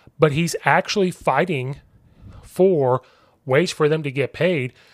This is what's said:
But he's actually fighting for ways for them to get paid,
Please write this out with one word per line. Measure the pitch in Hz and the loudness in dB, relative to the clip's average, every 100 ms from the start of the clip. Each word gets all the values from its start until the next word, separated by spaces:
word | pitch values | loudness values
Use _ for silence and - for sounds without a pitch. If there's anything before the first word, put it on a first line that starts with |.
| - - | -10 0
But | 151 | 0
he's | 143 170 - | 0 -4 -2
actually | 143 160 - 214 185 | 2 2 0 0 -2
fighting | - 160 135 180 143 127 143 - _ _ _ - - | -2 -2 0 0 -4 -6 -10 -16 _ _ _ -20 -20
for | - - 190 165 127 127 - _ _ _ | -8 2 2 4 2 0 -4 _ _ _
ways | 131 135 180 | 0 0 0
for | - 151 | 0 0
them | 160 | 0
to | 143 | -4
get | 131 123 | -4 -4
paid, | - 170 160 123 - _ | -2 -2 -2 -4 -10 _